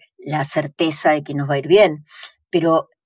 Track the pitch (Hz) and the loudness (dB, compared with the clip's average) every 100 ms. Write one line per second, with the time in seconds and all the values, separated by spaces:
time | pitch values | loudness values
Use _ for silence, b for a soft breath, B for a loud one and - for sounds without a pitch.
0 | b _ - 151 139 156 147 - 165 151 | b _ -8 -6 -4 -4 -6 -4 -4 0
1 | 160 151 147 143 139 143 147 196 190 151 | 0 0 -2 -8 -4 -4 2 4 4 0
2 | - B B B - 175 165 160 - _ | -14 B B B -4 0 2 0 -2 _